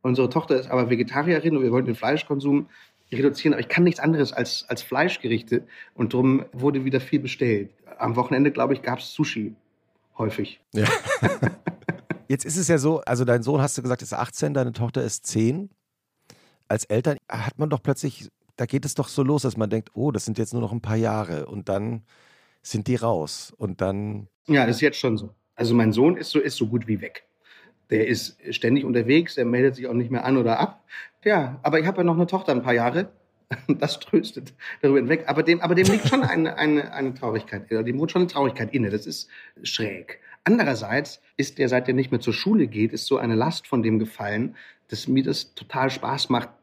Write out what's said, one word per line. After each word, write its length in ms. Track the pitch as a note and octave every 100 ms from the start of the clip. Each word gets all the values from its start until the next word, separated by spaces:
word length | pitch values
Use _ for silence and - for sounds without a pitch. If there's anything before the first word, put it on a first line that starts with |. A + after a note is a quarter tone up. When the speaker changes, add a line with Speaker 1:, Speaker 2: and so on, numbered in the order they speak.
Speaker 1:
Unsere 280 | C3 B2+ B2
Tochter 280 | D#3+ - B2+
ist 120 | B2+
aber 180 | B2+ A#2+
Vegetarierin 680 | A#2+ A#2+ C3+ D#3 D#3+ E3 D3
und 60 |
wir 100 | B2+
wollten 140 | B2 A#2+
den 80 |
Fleischkonsum 720 | A2 A#2 D#3 - C#3+ C#3 C#3+ C#3 - - _ _
reduzieren. 420 | A#2+ C#3 - D#3
Aber 60 | A#2
ich 80 | A2
kann 160 | -
nichts 160 | F3 E3+
anderes 320 | D3 D#3+ C3+
als, 320 | - A#2+ - -
als 140 | A2+
Fleischgerichte. 840 | - B2+ F3 - A#2 A#2 - A#2+ - - -
Und 180 | - A#2
drum 320 | B2+ C3 C3 -
wurde 320 | B2+ C3+ C#3
wieder 160 | C3 C3
viel 200 | - D3
bestellt. 500 | B2 - B2 G#2 G2+ _ - -
Am 180 | A#2 A#2
Wochenende, 340 | A#2+ C3+ C#3+
glaub 200 | C#3 C3
ich, 120 | C3+
gab's 300 | - B2+ -
Sushi. 420 | - D3+ A#2 G#2 - _ _ _ _ _ -
Häufig. 440 | A2 - G2+ - _
Speaker 2:
Ja. 140 | G#2+ G#2 A4+ - C5+
<laughs> 1080 | - C5+ - - - - - - _ - -
Jetzt 160 | C3+
ist 120 | F3 D#3+
es 120 | E3
ja 100 | D#3+
so, 220 | C#3+ D#3+
also 240 | - A#2+
dein 180 | B2 A#2+
Sohn, 180 | A#2 D3
hast 160 | C#3 -
du 60 |
gesagt, 200 | B2 B2
ist 100 | -
achtzehn, 420 | - B2 - D3+
deine 180 | C#3 B2
Tochter 300 | A2 A#2+ C3
ist 240 | A2+ - -
zehn. 440 | A2 A2+ D#3 G3 _ _ _ _ _ _ - _ _ _
Als 160 | A2
Eltern 320 | - A2 C#3 C#3 -
hat 300 | A2+ G#2 -
man 100 | D3+
doch 120 | D3
plötzlich, 460 | - C3+ B2+ - - _ _ -
da 100 | A#2
geht 180 | C3+
es 100 | C3+
doch 140 | - C3
so 160 | -
los, 180 | C3+ D3
dass 140 | C3 A2
man 120 | G#2
denkt, 200 | A2+ -
"Oh, 180 | - C#3+
das 120 | C3 -
sind 120 | A2
jetzt 140 | A2+
nur 100 | A#2+
noch 80 | A#2
ein 100 | A#2
paar 160 | G#2 A2
Jahre 500 | A2 G#2+ F2+ D#2 C#2
und 220 | G2+ -
dann 340 | G2 G#2+ A#2 _ _ _ _ _ _
sind 240 | - G#2+ G#2
die 80 |
raus." 580 | B2 A#2 F#2+ D2+ - - _
Und 240 | G#2+ F#2
dann 480 | F#2+ G2 G#2 G#2+ G2+ _ -
Speaker 1:
Ja, 180 | C#3+ A#2+
das 100 | A#2
ist 60 |
jetzt 160 | D3 -
schon 180 | B2+ G#2+
so. 160 | A2 _ _ -
Also 180 | A#2
mein 180 | A#2+ A2
Sohn 240 | G#2+ D3 F3+
ist 140 | -
so, 80 | D3+
ist 180 | C3+ -
so 120 | A2
gut 180 | A#2 A2
wie 140 | G2+
weg. 240 | F#2+ - _ _ _ - _ _ _
Der 160 | G#2+ A2
ist 320 | A2 - _ -
ständig 300 | - A#2 C#3
unterwegs, 500 | C3+ A#2+ A2+ D3+ E3+
der 100 | - A#2+
meldet 280 | A#2+ C3+
sich 140 | B2 B2+
auch 60 |
nicht 180 | A#2+ A#2+
mehr 120 | B2
an 120 | B2+ C3+
oder 240 | A#2 A2+
ab. 240 | - - _ - - _
Ja, 340 | G#3 G3 C3 C3
aber 180 | D3 D#3
ich 60 | D#3+
habe 120 | G3
ja 60 |
noch 100 | F3
eine 120 | E3 E3+
Tochter, 260 | F#3+ -
ein 100 | B2
paar 120 | B2+
Jahre. 360 | A#2+ A#2+ D3+ G#3 _ _ _ _
<laughs> 160 | - -
Das 320 | C#3+ D3 -
tröstet 560 | - - G#3 - C3+ _ - -
darüber 180 | C#3 C3+
hinweg. 240 | B2 D#3+ -
Aber 160 | C#3+
dem, 180 | D#3+ F3
aber 140 | F3
dem 120 | F3 F#3+
liegt 200 | G#3+ -
schon 160 | C4
eine, 340 | - E3 D#3+ -
eine, 360 | D3+ D3+ -
eine 220 | - C3+
Traurigkeit, 540 | C3 A#2+ G#2+ - G2+ -
äh, 100 | A2+
dem 160 | A#2 C3
wohnt 140 | E3
schon 100 | F3+
eine 80 | F3
Traurigkeit 420 | D3 C3+ B2+ A2
inne. 180 | C3+ G#2
Das 160 | G#2+ -
ist 220 | - - - - -
schräg. 560 | - - A2 F#2 - - - -
Andererseits 760 | - A#3 D#3 B2 G#2 B2+ C#3 - _ -
ist 220 | C3+ -
der, 100 | C3
seit 200 | B2 B2+
er 60 |
nicht 180 | B2+ C3
mehr 80 | A#2+
zur 120 | -
Schule 360 | - G3 A3 A#2+
geht, 240 | G#2 A2
ist 140 | - -
so 100 | C3+
eine 160 | A#2
Last 320 | A2 C#3+ E3+ -
von 160 | B2+
dem 160 | A2+ A2+
gefallen, 560 | A2 - G#2 G#2+ C3 - - _ _
dass 200 | A2 -
mir 160 | C3
das 300 | C3+ C#3+ -
total 360 | - - B2+ C3+
Spaß 400 | C3 A#2 C3 -
macht 180 | A#2+ - _